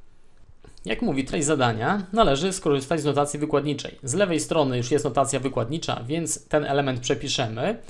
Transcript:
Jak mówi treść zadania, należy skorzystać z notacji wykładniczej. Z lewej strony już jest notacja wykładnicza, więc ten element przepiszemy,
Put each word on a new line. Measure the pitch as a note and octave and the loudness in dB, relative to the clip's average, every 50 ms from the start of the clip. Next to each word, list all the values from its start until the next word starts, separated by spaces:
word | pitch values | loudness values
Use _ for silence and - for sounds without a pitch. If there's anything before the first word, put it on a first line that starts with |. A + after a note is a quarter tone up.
| - - - - - - - - - - - - - - - - - | -18 -20 -20 -20 -20 -20 -20 -20 -20 -20 -20 -20 -20 -20 -16 -10 -6
Jak | F#3 A3 - | -4 -4 -2
mówi | A#3+ G#3 C#3 C3+ C3+ | 0 0 0 0 -2
treść | - - F3 C#3 | -2 -2 0 2
zadania, | D3+ D#3 C3+ B2 A#2 A2 A2 A#2 D3+ G3 G#3 F#3 - | 2 2 4 2 2 2 0 0 0 0 -2 -2 0
należy | G#3 A#3 G#3+ D#3 C#3 C3+ F3 F#3+ | 2 4 4 4 4 2 2 0
skorzystać | F3+ - - D#3 C#3+ C3+ C3 - E3+ D#3 | -2 0 0 2 2 2 0 0 -2 0
z | C#3 | 0
notacji | D3 C#3 C#3+ D3 C#3+ - D3 | 0 2 2 2 0 0 -4
wykładniczej. | D3 D3+ D#3 C#3+ C#3 D3 C#3 - - - - - | -2 0 0 0 0 0 -4 -4 -6 -10 -10 -8
Z | C#3 B2+ B2+ | -6 -2 0
lewej | F#3+ G3+ F3+ E3 D3+ | 2 2 2 2 0
strony | D3+ - E3+ E3 C#3+ C3 B2 | 0 0 2 2 2 2 2
już | B2 A#2+ - | 0 0 2
jest | D3+ C3+ - | 2 2 2
notacja | C#3 A2 C#3+ C3+ C3 C#3 C3 | 2 2 2 2 2 0 -2
wykładnicza, | B2 C3+ C3 B2 A#2 A#2 D3+ E3 - - A#2+ - A#2 | -2 -2 -2 -2 -2 -2 -4 -4 -4 -4 -4 -4 -4
więc | B2 D#3 E3+ E3 - - - - - | -4 -4 -2 -2 -2 -4 -6 -4 0
ten | - D3+ D3 | 0 0 2
element | C#3 C#3 C#3 C#3 C3+ C3 B2 | 2 2 2 2 0 0 -2
przepiszemy, | - - C#3 C3+ D3 C3+ - - B2+ A2 A2 A#2 C#3 F#3+ A#3 - - | 0 0 0 0 -2 -2 -2 0 -2 -2 -2 -2 -2 -2 -2 -4 -8